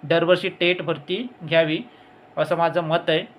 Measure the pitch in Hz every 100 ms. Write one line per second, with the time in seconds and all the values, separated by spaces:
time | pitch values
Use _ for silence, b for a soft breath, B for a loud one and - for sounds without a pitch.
0 | 147 165 165 175 190 180 175 180 156 147
1 | - 185 247 - 160 165 165 160 240 B
2 | B B B - 156 170 165 156 165 165
3 | 165 160 208